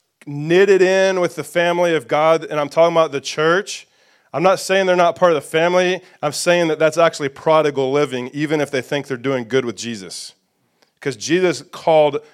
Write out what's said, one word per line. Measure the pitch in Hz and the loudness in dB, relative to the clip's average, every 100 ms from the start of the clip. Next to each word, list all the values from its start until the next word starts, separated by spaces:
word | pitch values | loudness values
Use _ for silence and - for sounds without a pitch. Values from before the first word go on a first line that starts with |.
| _ _ - | _ _ -14
knitted | 143 151 175 202 190 | -10 0 4 4 4
in | 185 190 190 185 | 4 4 2 0
with | 170 - | -2 -4
the | |
family | 147 170 175 175 175 160 | -6 -2 0 0 0 -2
of | 120 | -2
God, | 151 160 165 156 | 0 2 2 0
and | 151 | -6
I'm | 147 | -4
talking | 160 170 | 2 2
about | 170 160 | 4 0
the | 139 | -2
church, | - - 160 175 202 - - _ _ _ _ | -8 -2 0 0 -2 -12 -18 _ _ _ _
I'm | 135 | -2
not | 180 185 | 0 0
saying | - 190 185 | 0 0 2
they're | 180 | 2
not | 170 - | 2 2
part | 180 | 2
of | 156 | 2
the | 139 | -2
family. | 160 170 180 180 180 - _ | 0 2 2 0 -2 -8 _
I'm | 151 | -8
saying | - - 175 170 | -4 0 2 2
that | 151 | 0
that's | 156 151 | 0 2
actually | 165 - 143 | 0 0 -8
prodigal | - - 160 151 135 131 | -4 0 2 2 0 -2
living, | 143 147 123 123 | 0 -2 -4 -8
even | 143 151 156 | -6 -4 -2
if | 143 | -2
they | 135 | -4
think | 120 147 131 | -4 -6 -6
they're | 131 | -6
doing | 123 131 113 | -4 -4 -2
good | 131 120 | -2 -2
with | 104 | -8
Jesus. | 117 110 90 - - - _ _ _ _ _ _ | -10 -10 -12 -16 -16 -20 _ _ _ _ _ _
'Cause | 143 113 | -10 -8
Jesus | 101 170 185 131 - | -4 0 0 -2 -10
called, | - - 160 151 139 - | -8 0 4 4 0 -10